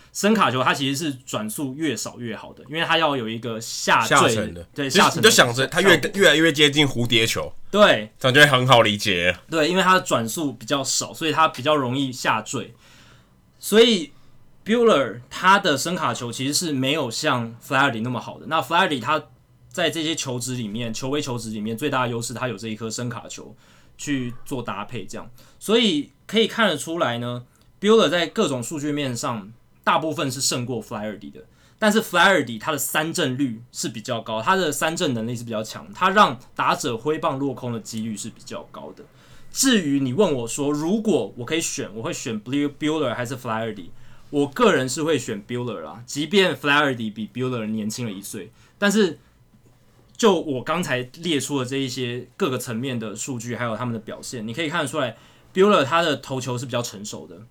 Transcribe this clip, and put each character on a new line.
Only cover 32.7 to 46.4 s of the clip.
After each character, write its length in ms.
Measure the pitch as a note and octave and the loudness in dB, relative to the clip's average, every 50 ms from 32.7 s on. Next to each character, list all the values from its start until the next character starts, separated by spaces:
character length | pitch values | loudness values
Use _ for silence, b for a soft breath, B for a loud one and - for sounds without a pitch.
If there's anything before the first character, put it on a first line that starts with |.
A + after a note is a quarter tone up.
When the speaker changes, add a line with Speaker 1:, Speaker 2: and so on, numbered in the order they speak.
Speaker 1:
的 60 | D#3 C#3+ | -4 -2
三 340 | - - - D#3+ D#3 E3 | -4 -2 -2 -2 -2 -2
振 260 | E3 F3+ E3 C3 B2+ B2+ | -2 -2 -2 -2 0 -2
率 240 | C#3+ B2+ A2 A2+ A#2+ - _ | -2 -4 -4 -8 -12 -16 _
是 160 | - - C#3+ | -8 -8 -8
比 120 | A2 A#2 | -8 -8
较 200 | G#2+ - A#2+ A2+ | -8 -6 -6 -6
高， 200 | G#2+ - A2 A2 | -6 -6 -6 -2
他 140 | A2+ F3+ F#3+ | 0 2 2
的 160 | F#3+ F3+ D3+ | 2 2 0
三 240 | C#3 - E3+ D#3+ E3 | 0 0 -2 -2 0
振 180 | D#3+ F3+ D3+ B2+ | 0 -2 0 0
能 140 | A2+ A2 A#2 | -2 -4 -4
力 80 | B2 | -6
是 80 | A2 A#2+ | -8 -8
比 60 | A#2 | -6
较 120 | A2+ G#2+ | -4 -6
强， 240 | A2 - - A2 - E2+ G2+ | -6 -6 -10 -14 -14 -16 -6
他 160 | - F3+ F#3+ | 0 0 2
让 280 | F#3+ G#3+ G3+ E3+ B2 b b b b | 6 6 4 4 4 b b b b
打 180 | - C3 C3+ F3 | -2 0 0 0
者 240 | F3 - C#3 A#2 A2 | 0 0 -4 -4 -2
挥 220 | A#2 D3 D#3 D#3 | -2 -2 -2 0
棒 180 | D#3 D#3+ C#3+ C3+ | -2 -2 -2 -2
落 160 | C#3 C#3 B2 | -4 -4 -4
空 200 | - - B2 A#2 | -4 -6 -6 -6
的 60 | A2 | -6
几 220 | G2 - - A2 | -8 -8 -8 -8
率 140 | A2 A2+ A2 | -6 -6 -8
是 140 | G2+ - A2 | -8 -10 -12
比 120 | - - - | -14 -14 -16
较 180 | - A2+ E2+ D2 - | -14 -14 -14 -14 -14
高 220 | - C#2+ C#2 D2 - | -16 -16 -16 -16 -16
的。 80 | - - - b b b b b b b b | -18 -20 -20 b b b b b b b b
至 300 | - - - C4+ B3 G#3 | -4 0 2 4 4 4
于 180 | E3+ C#3+ C#3 C#3 | 2 2 0 2
你 140 | C3+ B2+ A#2+ | 0 0 2
问 180 | E3+ G#3 F3 | 2 2 2
我 160 | C#3+ B2 A#2 A2+ | 2 -2 -4 -6
说， 240 | - D3 C#3+ C#3+ | -6 -4 -2 -2
如 300 | D3 D3 D#3 E3+ G3+ A#3 | -2 -2 0 0 0 0
果 320 | G#3+ A3 F3+ C3+ G#2+ G2+ G#2+ | 2 2 2 2 0 -2 -8
我 80 | A#2 A#2+ | -10 -6
可 120 | A#2 D#3 | -4 -2
以 60 | E3 | -2
选， 280 | E3 - - - A#2+ F2+ G2 | -2 -4 -6 -6 -8 -8 -8
我 80 | A2 A2+ | -8 -6
会 100 | E3 D#3 | -6 -6
选 260 | - - C3 A2 G#2+ G#2 | -6 -6 -6 -6 -6 -6
Buehler 720 | - C3 C#3+ C#3+ C#3+ C#3 - D#3 D3+ D#3 D#3+ D3 B2 A2 | -4 -2 -2 -2 -2 -4 -4 -2 -2 0 0 0 -2 -2
还 100 | A#2+ B2 | -4 -6
是 100 | A#2 C3+ | -6 -6
Flaherty？ 500 | B2 - A#2+ A2 A2 A2+ A2+ G#2 G2+ E2+ - b b b b b b b b | -8 -6 -6 -4 -4 -4 -4 -6 -8 -12 -14 b b b b b b b b
我 160 | - D3 C#3+ | 0 0 0
个 260 | C#3 - - B3 A3 | 0 2 4 4 4
人 160 | E3+ C#3 C3 C3 | 6 4 2 0
是 140 | - E3 | -4 -2
会 160 | D3+ D#3+ D#3+ C3 | 0 0 0 0
选 260 | - - A2 G2+ G#2 | 0 -4 -8 -8 -6
Buehler 360 | - A#2+ B2 B2 A#2+ G#2+ E2+ | -6 -6 -6 -4 -6 -6 -8
啦， 240 | D#2 D2+ D#2 A2+ B2 | -10 -12 -14 -16 -14
即 220 | - - C#3 D#3 D#3 | -10 -6 -6 -4 2
便 280 | F3+ G3 | 4 4